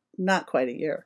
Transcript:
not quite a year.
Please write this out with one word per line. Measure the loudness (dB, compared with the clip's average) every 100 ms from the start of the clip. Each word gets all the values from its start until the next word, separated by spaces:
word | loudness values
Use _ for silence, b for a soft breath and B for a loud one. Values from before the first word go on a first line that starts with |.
| _ -4
not | 2 2 2
quite | 0 0
a | -2
year. | -4 -4